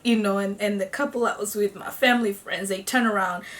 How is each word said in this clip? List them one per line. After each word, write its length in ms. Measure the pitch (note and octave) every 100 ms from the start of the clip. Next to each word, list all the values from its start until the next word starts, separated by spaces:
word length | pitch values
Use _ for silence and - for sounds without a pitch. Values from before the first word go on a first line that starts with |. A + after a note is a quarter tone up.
you 120 | A#3+ A3+
know, 220 | G#3 G3
and, 220 | G3 G3+
and 200 | G#3 G3+
the 60 | F#3+
couple 360 | - C#4+ B3+
that 160 | A#3 -
was 160 | G3+
with 200 | G#3+ G#3
my 160 | - -
family 420 | - B3+ A#3+ A3+
friends, 360 | G3+ - F#3 G3
they 140 | F#3+
turn 240 | - B3+ A#3
around 380 | G#3 F#3 F3+ - -